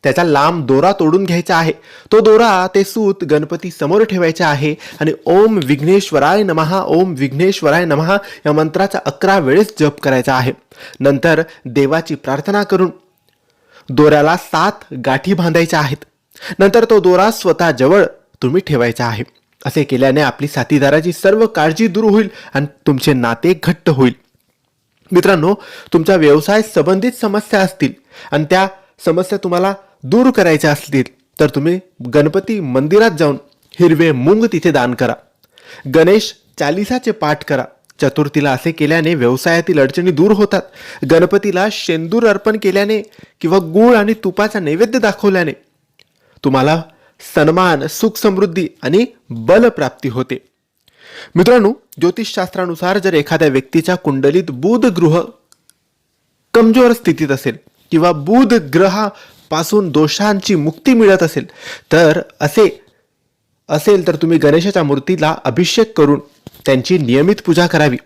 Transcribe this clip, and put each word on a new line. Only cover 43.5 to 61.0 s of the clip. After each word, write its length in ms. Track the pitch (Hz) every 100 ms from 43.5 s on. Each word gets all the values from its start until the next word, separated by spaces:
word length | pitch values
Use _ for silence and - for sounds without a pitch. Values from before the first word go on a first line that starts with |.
| 190
गूळ 380 | 165 180 233 233
आणि 180 | 208 220
तुपाचा 360 | 190 180 208 208
नैवेद्य 380 | 160 160 220 254
दाखवल्याने 540 | 233 - 208 190 160 - _ _ _ _ _ _ _ _
तुम्हाला 380 | 139 131 131 165 160 _ _ _ -
सन्मान, 520 | - 151 170 180 151 139
सुख 240 | - 220 214
समृद्धी 500 | 214 190 202 165 165 _
आणि 240 | 127 175 254 _ _
बलप्राप्ती 800 | 117 113 190 233 226 131 - 135
होते. 300 | 117 127 123 _ _ _ _ _ _ - - -
मित्रांनो, 380 | 165 185 247 202 262 _ -
ज्योतिषशास्त्रानुसार 960 | 170 180 220 - 180 - 180 165 180 202
जर 160 | 190
एखाद्या 340 | 165 143 160 151
व्यक्तीच्या 460 | 131 131 165 160
कुंडलीत 500 | 180 156 135 143 165 165
बुध 380 | 127 170 233 240
ग्रह 360 | 175 170 170 - _ _ _ _ _ _ _ _ _ _ _ _
कमजोर 380 | 233 226 226 247
स्थितीत 360 | 226 180 160 151
असेल 280 | 135 135 110 _ _ _
किंवा 220 | 160 175
बुध 420 | 160 147 233 240
ग्रहापासून 1400 | 233 147 151 190 196 208 - - _ _ 156 165 214 190
दोषांची 640 | 147 151 - 208 202 -
मुक्ती 380 | 180 147 - -
मिळत 300 | 240